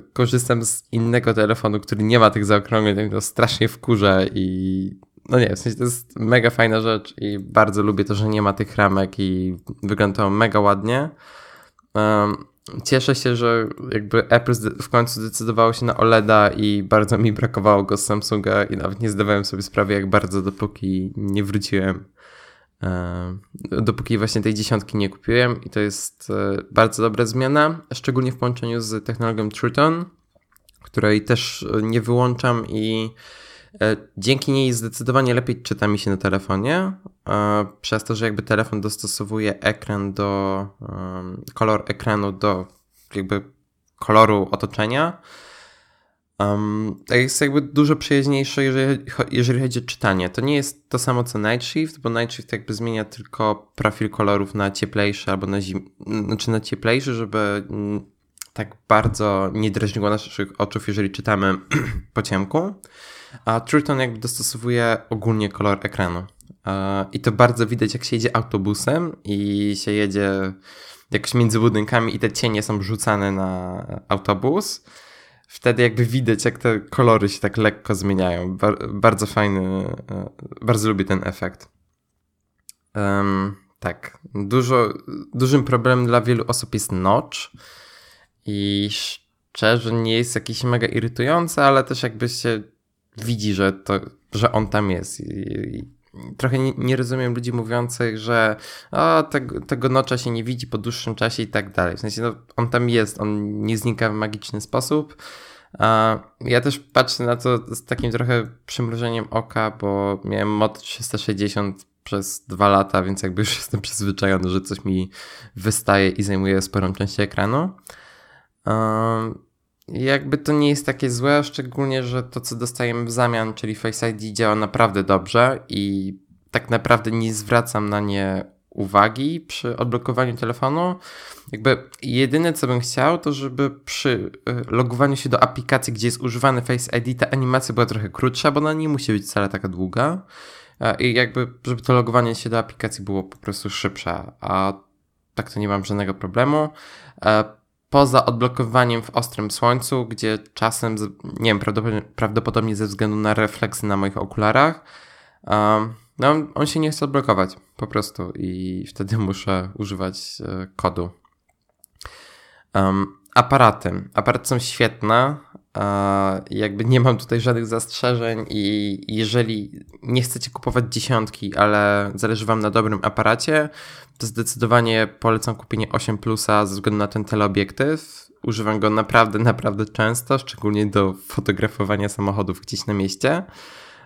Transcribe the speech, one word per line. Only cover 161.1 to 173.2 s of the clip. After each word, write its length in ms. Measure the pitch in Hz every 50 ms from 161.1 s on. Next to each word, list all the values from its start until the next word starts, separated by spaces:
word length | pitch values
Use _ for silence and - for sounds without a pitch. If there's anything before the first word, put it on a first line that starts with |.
| - _ _ _ _ _ _ _ _ _ _ _ _ _ _ - _ - - - - - - - - - - _ _ _ _ _ -
Em, 320 | 98 98 95 95 98 98 95 - _ _ _ -
aparaty. 720 | 117 120 - 139 131 123 107 101 - - 90 92 95 98 - -
Aparaty 340 | 104 - 123 120 123 -
są 120 | - 131 120
świetne. 800 | 120 - - - 120 113 - - 107 107 113 120 127 139 147 143 - _ - - _ _ -
E, 640 | 104 101 101 101 101 98 98 98 98 98 98 95 95 95 -
jakby 360 | - 101 107 104 98 104 113
nie 140 | 117 127 127
mam 180 | 123 131 117
tutaj 240 | 101 - - 117 117
żadnych 240 | 117 127 117 117 117
zastrzeżeń 800 | 107 113 113 - - - - - 123 123 117 117 117 113 107 110 -
i 480 | - 104 101 101 107 104 104 101 98 95 98
jeżeli 720 | - 107 110 110 104 113 123 113 110 110 104 101 - - - - - - - -
nie 180 | - 120 127
chcecie 280 | 123 123 - 120 - -
kupować 340 | - - - 127 - 123 117 - -
dziesiątki, 640 | 113 - - 127 113 110 - - - 104 98 -
ale 560 | - 104 104 104 104 104 104 101 101 101 101 98
zależy 300 | 98 117 107 113 104 110
wam 140 | 110 110 110
na 100 | 107 104
dobrym 280 | 98 113 107 110 107 92 -
aparacie, 640 | 107 - -